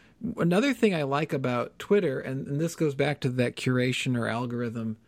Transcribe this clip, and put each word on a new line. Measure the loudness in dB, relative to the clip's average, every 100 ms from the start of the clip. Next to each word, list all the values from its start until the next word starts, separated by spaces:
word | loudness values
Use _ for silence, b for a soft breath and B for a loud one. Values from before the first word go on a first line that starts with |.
| b b -8 0
Another | 2 4 2
thing | 2 2 2
I |
like | 0 0 0
about | -2 0 0 -2 -8
Twitter, | 2 2 2 -2
and, | -4 -6 -4
and | -2
this | -2 0
goes | -2 2
back | 0 2
to | -2
that | 0 0 0
curation | 0 2 2 0 0 0
or | 0
algorithm | -2 -4 -4 -4 -4 -6 -6